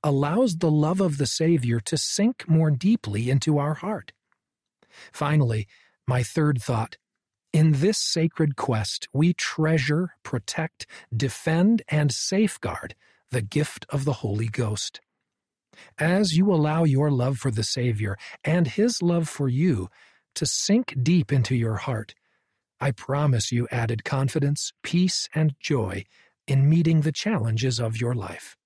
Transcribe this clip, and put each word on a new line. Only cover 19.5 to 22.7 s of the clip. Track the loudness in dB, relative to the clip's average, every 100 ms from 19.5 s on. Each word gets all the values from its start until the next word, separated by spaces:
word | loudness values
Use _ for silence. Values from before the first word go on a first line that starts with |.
| 2 2 0 -4 _ -20 _ _ -6
to | -4
sink | -4 0 0 0 -2
deep | 2 2 4
into | 0 2 0
your | 0 -2
heart, | -4 -6 -8 -16 _ _ _ _ _